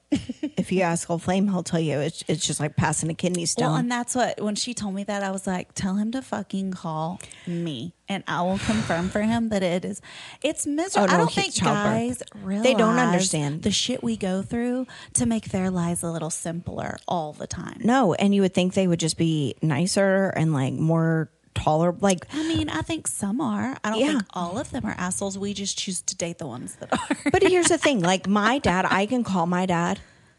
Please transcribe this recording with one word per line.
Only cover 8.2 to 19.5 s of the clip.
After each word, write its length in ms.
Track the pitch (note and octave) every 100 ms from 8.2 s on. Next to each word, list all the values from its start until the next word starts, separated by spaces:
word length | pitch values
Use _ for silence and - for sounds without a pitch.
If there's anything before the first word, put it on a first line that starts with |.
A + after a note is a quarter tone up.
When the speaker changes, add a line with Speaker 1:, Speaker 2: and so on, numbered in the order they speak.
| -
Speaker 2:
I 140 | D#3
will 160 | F3+ F#3+
confirm 480 | - G#3+ A3 E3+ F#3
for 120 | G#3
him 280 | G#3+ A#3 A3+
that 140 | G#3
it 220 | F#3 F3+ F3+
is." 160 | G3+ - - - -
It's 240 | C#4+ - D4+
miserable. 420 | D4 F#4 - G4+
Speaker 1:
Oh, 40 |
Speaker 2:
I 40 | -
Speaker 1:
no, 60 |
Speaker 2:
don't 80 | -
Speaker 1:
he's 120 | - G4
Speaker 2:
think 100 | -
Speaker 1:
childbirth. 640 | - - G#3 A3 A#3+ B3+ - G#3
Speaker 2:
guys 180 | G3 G3+
Speaker 1:
They 100 | A#3+
don't 200 | A3 A3 A#3+
Speaker 2:
realize 120 | B3
Speaker 1:
understand. 560 | F3+ F#3+ D#3+ C#3+ D#3
Speaker 2:
the 80 | G#3
shit 320 | F#3+ - B3
we 140 | A#3 A3
go 240 | F#3+ F#3+
through 460 | G3 A#3+ A#3+ B3 B3+ - -
to 120 | - A#3+
make 200 | A3+ -
their 240 | F#3+ F#3
lives 320 | F#3 E3+ F3
a 80 | E3+
little 180 | E3 D#3+
simpler 680 | - F3 E3+ F3 - - - -
all 240 | F3+ D3+
the 140 | D3+ -
time. 320 | - - -
Speaker 1:
No, 300 | G#3 C4 G#3
and 220 | - G3+ G3+
you 60 |
would 120 | F#3+
think 200 | F#3+ F3+
they 140 | G3 F#3+
would 120 | E3+
just 180 | D#3+ -
be 380 | E3 D#3 C3+